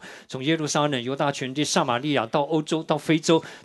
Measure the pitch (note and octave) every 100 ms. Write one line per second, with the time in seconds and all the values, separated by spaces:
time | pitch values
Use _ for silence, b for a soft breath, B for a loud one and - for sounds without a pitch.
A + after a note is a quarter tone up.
0 | B B B C3 C#3 D#3+ D3 D#3 D3 C3
1 | A#2+ C#3 D3 C#3 C3 C3+ C#3+ F#3+ C3+ A#2+
2 | D3 C3 A2+ D#3 C#3+ D#3+ D#3 D#3+ D#3+ D#3
3 | - D#3 - D#3+ B B